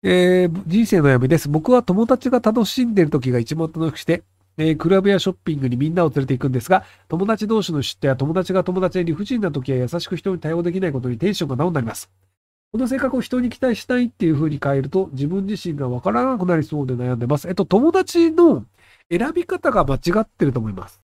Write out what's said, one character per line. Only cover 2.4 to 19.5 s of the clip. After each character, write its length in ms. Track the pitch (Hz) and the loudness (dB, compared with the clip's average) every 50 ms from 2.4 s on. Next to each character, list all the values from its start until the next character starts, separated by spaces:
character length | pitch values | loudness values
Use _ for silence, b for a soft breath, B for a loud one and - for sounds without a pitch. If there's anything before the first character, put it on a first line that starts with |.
楽 240 | - 220 220 240 220 | 2 2 2 2 0
し 180 | - - - 254 | 0 0 -2 -2
ん 100 | 233 220 | 2 4
で 80 | 202 170 | 2 2
る 60 | 147 | 4
時 240 | 147 143 123 131 123 | 2 -2 0 0 0
が 60 | 120 | 0
一 160 | 117 - 151 | -2 -2 -4
番 160 | 160 165 160 160 | -4 -4 -4 -4
楽 220 | 160 160 160 151 | -4 -4 -4 -4
し 60 | - - | -6 -2
く 20 | |
て、 180 | - 165 180 _ _ _ _ _ _ _ - | -2 -2 -2 _ _ _ _ _ _ _ -2
え 140 | 156 160 160 | 0 0 0
ー、 40 | |
ク 140 | 151 - 165 | 0 2 2
ラ 100 | 190 190 | 2 4
ブ 80 | 190 202 | 4 4
や 100 | 202 180 | 2 2
シ 120 | - 190 | 0 -2
ョ 20 | 185 | -4
ッ 40 | _ _ | _ _
ピ 140 | 175 160 | -6 -4
ン 40 | 143 | -2
グ 100 | 135 127 | -2 -2
に 60 | 120 | -2
み 120 | 120 143 160 | 0 -2 -2
ん 60 | 165 | 0
な 100 | 185 175 | 2 0
を 60 | 156 | 2
連 140 | 131 147 135 | 2 0 -2
れ 20 | |
て 80 | 127 135 | 0 -2
行 80 | 123 - | -2 -2
く 60 | 139 | -2
ん 20 | 127 | -2
で 80 | 127 | -2
す 80 | 117 - | 0 2
が、 160 | 185 185 B B B B B B | 0 0 B B B B B B
友 180 | - 170 196 | -4 -2 0
達 200 | 208 226 208 214 | 0 0 -2 0
同 160 | 208 226 220 190 | -2 0 0 0
士 100 | - 170 | -2 -2
の 80 | 147 | -4
出 180 | 135 - - _ | -4 -4 -8 _
世 80 | - 139 | -2 -2
や 80 | 131 | 0
友 180 | 131 135 147 160 | 0 -2 -2 0
達 180 | 190 180 - 185 | -2 -2 0 0
が 100 | 190 175 | 0 0
友 180 | - 180 190 | 0 0 0
達 180 | 185 180 - 185 | -2 0 0 -2
で 60 | 180 | -2
理 100 | 170 156 | -2 -2
不 100 | 151 208 | -4 -4
尽 160 | - 262 233 | -4 -2 -2
な 100 | 202 175 | -2 -2
時 220 | 147 147 127 - 135 | -4 -4 -4 -2 -2
は 60 | 127 | -2
優 100 | 127 117 | -2 -2
し 180 | - 170 - | -4 -6 -6
く 100 | - 190 | -6 -8
人 180 | 160 _ 196 190 | -6 _ -4 -4
に 60 | 165 | -4
対 120 | - 151 160 | -4 -4 -4
応 100 | 170 170 | -2 -2
で 100 | 175 170 | -2 -2
き 80 | 190 | -2
な 80 | 190 170 | -2 -2
い 40 | 135 | -2
こ 80 | 131 | -2
と 80 | 127 127 | -4 -4
に 80 | 123 | -4
テ 140 | 113 - 202 | -2 -2 -2
ン 40 | 202 | -2
シ 80 | - 175 | -2 -4
ョ 40 | |
ン 20 | 147 | -4
が 60 | 131 | -2
ダ 80 | 120 151 | -2 -2
ウ 40 | 180 | 0
ン 20 | |
に 40 | 170 | 0
な 40 | 143 | -2
り 60 | 123 | -4
ま 80 | 113 - | -4 -8
す。 160 | - - _ _ _ _ _ _ _ _ _ _ _ _ _ - | -10 -14 _ _ _ _ _ _ _ _ _ _ _ _ _ -4
こ 60 | 220 | -4
の 80 | 262 233 | -2 -2
性 100 | 262 269 | -2 -2
格 180 | 294 262 254 | -2 -2 -2
を 40 | 254 - | -4 -4
人 180 | - - 254 | -2 -2 -2
に 80 | 247 240 | -2 -2
期 100 | - - | -4 -2
待 140 | - 254 226 | -2 -2 -2
し 120 | - - | -2 -4
た 120 | - 254 247 | -4 0 0
い 80 | 247 | 0
っ 20 | 233 | -2
て 160 | - _ 202 | -2 _ 0
い 40 | 165 | 0
う 40 | 160 | 2
風 160 | 139 156 156 | 2 0 -2
に 100 | 151 135 - | -2 -2 -2
変 140 | 139 139 | 0 0
え 60 | 139 131 | 0 -2
る 80 | 139 | 0
と、 180 | - 190 190 - 139 | -2 -2 -2 -2 -4
自 140 | 131 139 | -4 -4
分 200 | 147 175 196 196 | -2 -2 -4 -4
自 260 | 196 214 180 - 180 156 | -4 -6 -6 -6 -6 -6
身 60 | 143 | -4
が 100 | 139 127 | -4 -4
わ 140 | 123 123 - | -4 -2 -2
か 100 | 185 214 | -2 0
ら 140 | 240 247 | 0 0
な 100 | 262 262 | 0 -2
く 80 | 220 180 | -2 0
な 140 | 175 175 160 | 0 0 0
り 40 | 143 | 0
そ 200 | - - 151 139 | -2 -4 -4 -4
う 40 | |
で 80 | 127 127 | -2 -4
悩 220 | 120 123 123 127 | -4 -2 -2 -2
ん 20 | 113 | -2
で 80 | 120 | 0
ま 120 | 120 147 143 | 0 -2 -2
す。 100 | - 170 | -2 -6
え 40 | 185 | -4
っ 20 | |
と、 100 | - 190 | -4 -2
友 260 | - - 208 262 330 | 2 2 4 4 4
達 400 | - 381 370 - - 349 330 330 | 4 2 0 2 2 2 2 4
の 360 | 320 320 349 330 220 131 - _ b b b b b b b b | 6 6 6 6 6 4 -2 _ b b b b b b b b
選 220 | 170 180 233 294 330 | -2 -2 -2 -2 -2
び 120 | 349 339 | -4 -4
方 240 | - | -4